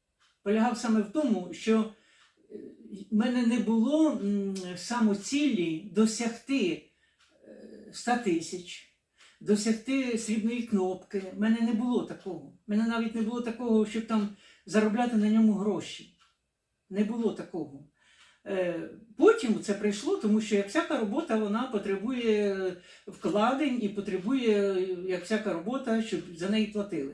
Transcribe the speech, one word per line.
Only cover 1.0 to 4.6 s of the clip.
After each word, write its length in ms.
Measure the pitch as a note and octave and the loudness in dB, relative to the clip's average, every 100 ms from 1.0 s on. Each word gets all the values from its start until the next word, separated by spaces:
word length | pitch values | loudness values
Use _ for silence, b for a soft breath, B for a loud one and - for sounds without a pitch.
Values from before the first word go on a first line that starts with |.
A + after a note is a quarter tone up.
в 100 | G3+ | 2
тому, 400 | D4 C#4+ F#3+ F3 | 0 2 0 -2
що, 400 | E3 - A3 G#3+ b b b b b _ | -4 2 2 2 b b b b b _
е, 80 | - - - - - - | -16 -16 -18 -18 -16 -2
в 40 | |
мене 320 | G#3 B3 B3 A#3 | 2 2 2 2
не 120 | A3+ | 2
було, 520 | G3+ A3+ A#3+ D4+ D#4 | 2 2 2 4 4
м, 460 | A3 G3+ G3+ G3 F#3+ | 2 0 0 -2 -4